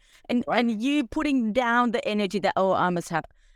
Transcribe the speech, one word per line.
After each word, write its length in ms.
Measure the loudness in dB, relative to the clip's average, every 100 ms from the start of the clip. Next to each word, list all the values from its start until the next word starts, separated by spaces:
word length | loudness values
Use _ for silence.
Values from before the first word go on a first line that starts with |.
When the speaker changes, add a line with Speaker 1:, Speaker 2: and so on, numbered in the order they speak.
| _ -18 -4
Speaker 1:
And, 140 | -2 0
Speaker 2:
Right. 120 | 0
Speaker 1:
and 220 | 0 -2
you 260 | 0 0 -2
putting 460 | -2 0 0 0
down 380 | 0 2 2 2
the 140 | 0 -2
energy 320 | 0 0 0
that, 140 | 0 2
"Oh, 180 | 2
I 160 | 2 2
must 200 | 0 -2
have, 140 | -4 -6 _ _